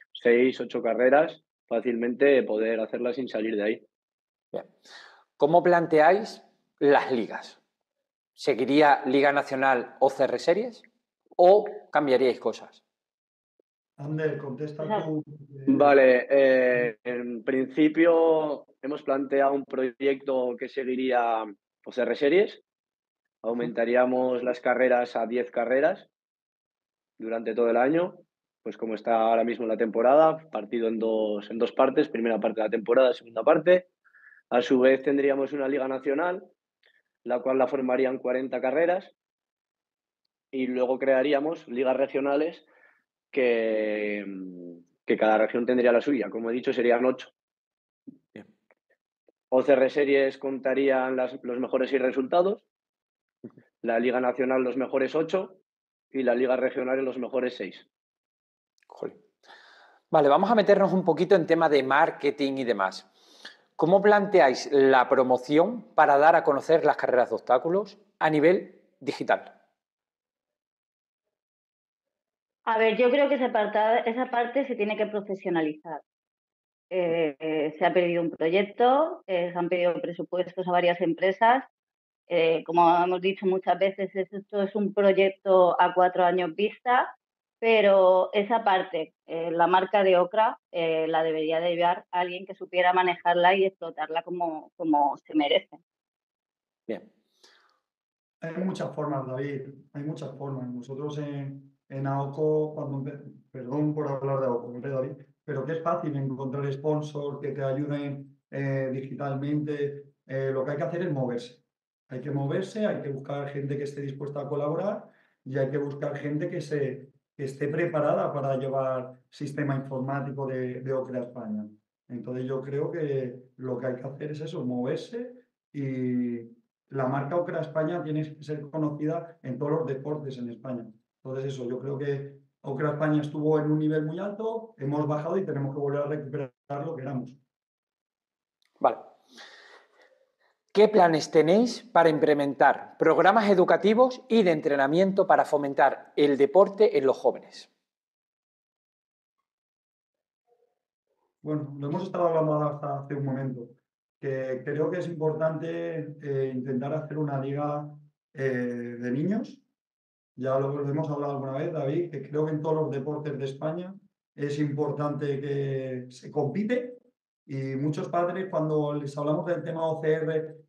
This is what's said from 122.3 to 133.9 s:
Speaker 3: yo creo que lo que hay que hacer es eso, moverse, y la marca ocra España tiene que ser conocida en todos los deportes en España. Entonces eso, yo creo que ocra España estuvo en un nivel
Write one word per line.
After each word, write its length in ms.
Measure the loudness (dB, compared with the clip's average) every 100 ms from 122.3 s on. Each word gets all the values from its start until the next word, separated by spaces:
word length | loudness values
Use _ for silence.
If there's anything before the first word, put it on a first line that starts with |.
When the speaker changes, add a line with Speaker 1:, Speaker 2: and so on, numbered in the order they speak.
| -8 -6
Speaker 3:
yo 160 | -6
creo 300 | -6 -6 -6
que 600 | -4 -4 -4 -6 -10 -20 -14
lo 220 | -8 -6
que 100 | -6
hay 80 | -8
que 100 | -10
hacer 260 | -12 -12
es 100 | -10
eso, 240 | -10 -8 -6
moverse, 720 | -4 -4 -6 -8 -10 -12 -14 _ _ _
y 800 | -10 -8 -4 -4 -2 -4 -6 -12 -20 _ _ _
la 160 | -6 -4
marca 320 | -4 -4 -4
ocra 240 | -4 -6
España 420 | -6 -4 -4 -4
tiene 320 | -6 -6 -6 -10
que 80 |
ser 160 | -10 -10 -8
conocida 680 | -6 -6 -4 -4 -6 -8 -14
en 160 | -12 -6
todos 140 | -4
los 160 | -2 -4
deportes 500 | -6 -6 -8 -8 -10
en 120 | -12
España. 360 | -12 -10 -10 -12 -20 _ _
Entonces 300 | -12 -8 -8
eso, 120 | -8 -8
yo 100 | -8
creo 180 | -8 -6
que 440 | -6 -6 -8 -18 _ _
ocra 300 | -12 -4 -4
España 320 | -2 0 0
estuvo 360 | -2 -4 0 0
en 140 | 2
un 80 | 0
nivel 240 | 0